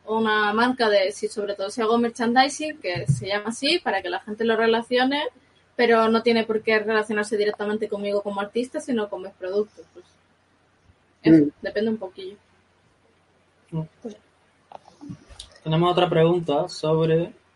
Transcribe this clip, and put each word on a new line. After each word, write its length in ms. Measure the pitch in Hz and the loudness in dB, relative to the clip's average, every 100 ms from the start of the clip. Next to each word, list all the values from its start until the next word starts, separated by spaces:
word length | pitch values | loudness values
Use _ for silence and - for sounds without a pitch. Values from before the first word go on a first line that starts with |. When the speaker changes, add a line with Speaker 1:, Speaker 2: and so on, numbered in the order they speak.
Speaker 1:
una 480 | - 226 220 214 208 | -4 -2 2 2 2
marca 380 | 214 247 254 226 | 2 0 2 2
de, 200 | 202 190 | 2 0
si, 140 | 208 214 | -2 -6
sobre 260 | - 202 | -6 -6
todo 160 | 202 196 | -6 -6
si 100 | 247 | -2
hago 160 | 220 233 | 2 2
merchandising, 840 | 233 226 233 240 269 269 302 302 | 2 0 0 2 2 0 -8 -6
que 260 | 185 175 - | -6 -4 0
se 220 | - 190 | 0 0
llama 180 | 202 214 | -4 -4
así, 300 | 226 277 349 | -4 -2 0
para 240 | - 196 | 0 -4
que 80 | 180 | -4
la 100 | 185 | -8
gente 240 | - 214 | -8 -4
lo 120 | 226 220 | 0 2
relacione, 680 | 226 226 233 247 262 285 311 _ _ _ _ | 2 2 0 0 2 0 -4 _ _ _ _
pero 340 | - 233 226 226 | 0 4 4 4
no 140 | 226 | 4
tiene 220 | 233 226 | 4 2
por 160 | 220 220 | 2 -2
qué 160 | 220 220 | 2 0
relacionarse 580 | 208 220 214 214 214 214 | 2 0 0 -2 -2 0
directamente 500 | 208 202 208 214 214 | -2 -2 -4 -4 -4
conmigo 340 | 202 202 202 | -4 -2 -2
como 180 | 202 202 | -2 -6
artista, 360 | 202 233 254 302 | -4 -4 -4 -6
sino 280 | 302 233 202 | -4 -2 -2
con 140 | 185 | -6
mis 100 | 190 | -12
productos. 540 | - 185 202 214 - - | -10 -4 -2 -2 -6 -20
Pues, 100 | - - _ _ _ _ _ _ _ _ _ _ _ | -20 -20 _ _ _ _ _ _ _ _ _ _ _
eso, 220 | 160 160 147 | 6 6 6
Speaker 2:
Mm. 40 | - | -2
Speaker 1:
depende 280 | 196 208 220 | -8 -4 -2
un 60 | 220 | -4
poquillo. 400 | 185 - 190 208 _ _ _ _ _ _ _ _ _ _ _ _ - | -8 -14 -16 -16 _ _ _ _ _ _ _ _ _ _ _ _ -12
Speaker 3:
Mm. 120 | 160 156 _ 226 202 _ _ _ _ _ - - - 294 - - - - - | -10 -10 _ -18 -18 _ _ _ _ _ -20 -20 -20 -20 -20 -20 -20 -20 -14
Tenemos 280 | 156 160 175 | -4 0 2
otra 160 | 180 175 | 2 2
pregunta 580 | 165 165 180 165 143 180 | 4 4 2 0 -2 -2
sobre, 540 | - 156 160 160 160 170 - _ | -4 -2 0 2 0 -2 -10 _